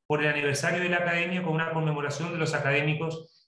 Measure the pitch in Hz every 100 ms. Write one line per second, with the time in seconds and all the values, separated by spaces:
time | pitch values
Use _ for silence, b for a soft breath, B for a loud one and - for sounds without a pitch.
0 | - 151 147 147 143 135 170 180 175 175
1 | 175 170 175 180 160 160 165 165 156 151
2 | 143 - 135 165 156 147 139 147 151 147
3 | 160 160 - _